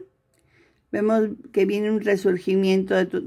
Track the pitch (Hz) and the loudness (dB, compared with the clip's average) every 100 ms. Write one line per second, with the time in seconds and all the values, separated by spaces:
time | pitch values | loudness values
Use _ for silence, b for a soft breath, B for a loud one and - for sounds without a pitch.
0 | - _ _ b b b b b _ 214 | -6 _ _ b b b b b _ -2
1 | 214 220 214 - - 202 190 202 208 214 | 0 2 0 -4 -6 -2 0 0 -2 -2
2 | 208 196 196 180 190 190 190 190 190 190 | 0 0 0 -2 0 0 2 2 0 0
3 | 185 180 | -2 -4